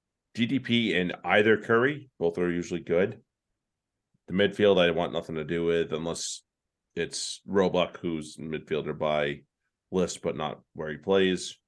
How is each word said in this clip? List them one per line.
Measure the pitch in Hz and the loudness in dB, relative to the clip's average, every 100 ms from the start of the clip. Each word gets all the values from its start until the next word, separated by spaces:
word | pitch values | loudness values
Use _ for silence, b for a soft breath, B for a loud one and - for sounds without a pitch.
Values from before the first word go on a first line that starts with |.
| _ _ _ | _ _ _
D | - | -4
D | 117 131 | -2 -2
P | 127 117 110 | 0 0 2
and | 82 90 - | 0 -2 -4
either | 87 101 107 107 | 2 4 6 4
Curry, | - 117 131 147 - - | 4 2 2 -2 -12 -4
both | 85 87 | -2 0
are | 87 | 0
usually | 87 85 87 | -2 -4 -6
good. | - 85 104 - _ _ _ _ _ _ _ _ _ _ - | 0 2 2 -2 _ _ _ _ _ _ _ _ _ _ -4
The | |
midfield, | 90 101 98 104 92 | 2 2 4 6 6
I | 87 | 6
want | 82 85 | 2 -2
nothing | 85 82 80 | -4 -6 -6
to | |
do | 73 85 | -4 -2
with | 85 85 82 | 0 0 0
unless | 78 82 82 - - _ _ _ _ _ - | -4 -4 -6 -8 -10 _ _ _ _ _ -8
it's | 80 - - - - | -6 -6 -10 -12 -4
Roebuck, | 98 90 90 85 - | 2 2 2 -2 -2
who's | 87 80 76 - | -6 -6 -8 -14
midfielder | 80 78 - 76 71 76 | -10 -8 -6 -6 -4 -4
by | 78 76 73 73 _ _ _ _ - | -2 0 -2 -6 _ _ _ _ -6
list, | 92 85 - | -2 -2 -4
but | 82 71 | -8 -6
not | 76 - _ | -6 -8 _
where | - 78 | -12 -10
he | 76 | -8
plays. | 95 98 95 90 - - | 0 2 4 0 -6 -14